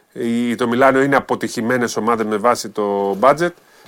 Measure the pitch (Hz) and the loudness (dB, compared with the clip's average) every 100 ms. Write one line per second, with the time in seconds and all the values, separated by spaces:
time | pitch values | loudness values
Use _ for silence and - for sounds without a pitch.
0 | _ - 120 117 120 110 120 123 135 131 | _ -8 -4 -2 -2 -2 -2 2 4 4
1 | 139 135 - 123 - - 113 127 117 - | 2 0 0 -4 -4 -4 -2 -2 -2 -2
2 | 107 113 107 107 117 113 107 107 101 101 | -2 -2 -2 0 0 0 -4 -4 -2 0
3 | 98 98 127 147 175 - _ _ | 0 2 2 4 0 -4 _ _